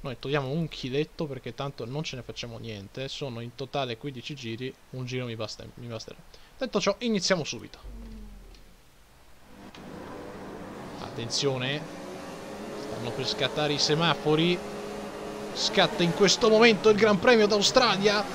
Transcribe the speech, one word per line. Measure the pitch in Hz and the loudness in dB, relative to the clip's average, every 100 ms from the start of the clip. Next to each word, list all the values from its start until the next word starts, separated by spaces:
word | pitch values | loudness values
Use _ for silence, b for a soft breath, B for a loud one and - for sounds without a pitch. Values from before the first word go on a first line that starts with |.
Noi | 139 120 | -10 -8
togliamo | 135 147 131 | -2 -2 0
un | 151 160 | -2 -2
chiletto | - 131 131 156 - 160 | -6 -4 -2 -2 -4 -8
perché | 127 123 | -6 -10
tanto | 117 143 - 117 | -8 -8 -8 -8
non | 139 | -6
ce | 156 127 | -6 -8
ne | |
facciamo | 117 113 120 117 | -10 -10 -10 -10
niente. | 113 104 98 - 139 | -10 -10 -10 -10 -8
Sono | - 139 117 | -8 -8 -8
in | 117 | -10
totale | - 135 143 131 113 | -10 -6 -4 -4 -4
quindici | 143 127 - | -8 -10 -12
giri, | 143 120 113 127 - - | -10 -8 -8 -8 -10 -14
un | 131 | -10
giro | 127 127 123 | -6 -6 -6
mi | 113 | -6
basta, | 107 - - | -8 -10 -14
mi | - 120 | -14 -10
basterà. | 110 - - - B B - | -10 -12 -16 -20 B B -8
Detto | 247 208 | -2 0
ciò, | 196 196 | 0 0
iniziamo | 240 214 - 185 | 0 0 2 0
subito. | 139 120 - - - - 226 - 208 - - - - - - - - - - - - - - - - - - - - - - - - - - - | 0 -8 -12 -16 -16 -14 -14 -14 -14 -16 -18 -20 -20 -20 -20 -20 -20 -20 -20 -20 -20 -20 -18 -16 -16 -14 -14 -12 -12 -14 -14 -12 -12 -12 -12 -10
Attenzione, | - - 113 - 143 131 127 147 160 - - - - - - - - - | -10 -8 -4 0 0 0 -2 -4 -6 -12 -12 -12 -12 -12 -12 -10 -10 -10
stanno | - 117 120 | -8 -6 -6
per | 117 127 | -4 -4
scattare | - 143 - 151 | -2 -2 0 0
i | 143 | 2
semafori. | - 151 170 147 151 156 170 180 - - - - - - - - - | 2 4 4 2 4 4 4 2 -2 -8 -8 -8 -10 -10 -10 -8 -8
Scatta | - - - 170 - | -2 0 4 4 4
in | 175 | 2
questo | - 196 - 226 | 6 4 6 6
momento | 220 233 208 220 | 8 8 8 6
il | 208 | 8
Gran | 214 202 | 6 6
Premio | 254 233 208 | 8 8 6
d'Australia. | 208 196 254 247 190 202 208 202 | 4 6 6 6 4 4 4 0